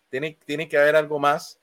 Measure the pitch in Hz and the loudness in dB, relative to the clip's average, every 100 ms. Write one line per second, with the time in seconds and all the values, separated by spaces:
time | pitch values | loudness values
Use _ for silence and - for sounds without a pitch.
0 | _ 127 156 - - 147 160 151 147 156 | _ -8 -8 -10 -10 -8 -2 2 4 4
1 | 151 147 143 156 - - | 0 0 0 0 -4 -20